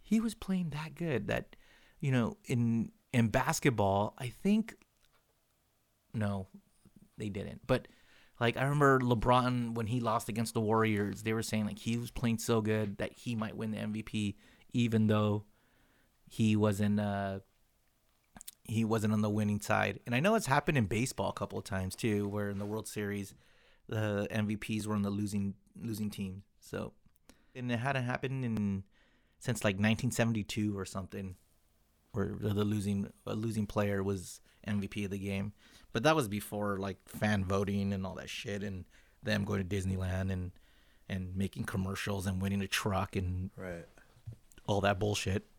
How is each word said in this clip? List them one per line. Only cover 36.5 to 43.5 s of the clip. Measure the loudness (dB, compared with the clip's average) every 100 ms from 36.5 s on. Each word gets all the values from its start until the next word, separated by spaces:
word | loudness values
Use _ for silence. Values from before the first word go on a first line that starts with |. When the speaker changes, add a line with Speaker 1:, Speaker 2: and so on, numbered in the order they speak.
| -4 -2 -2
Speaker 1:
like, | -4 -6 -12
fan | -2 0 0 2
voting | 0 2 0 0
and | -2
all | -4 -8
that | -10
shit, | -10 -6 -6
and | -6 -8 -12 -18 -20 _
them | -2 0 0
going | 0 0
to | -2
Disneyland | 0 -2 0 -2 0
and, | -2 -4 -10 -20 -20 _ _ _
and | -6 -4
making | -2 -4 -4
commercials | -4 -2 -2 -2 -4 -2 -2
and | 0
winning | 0 0
a | 0
truck | -2 0 0 0 -2
and | -2 -2 -4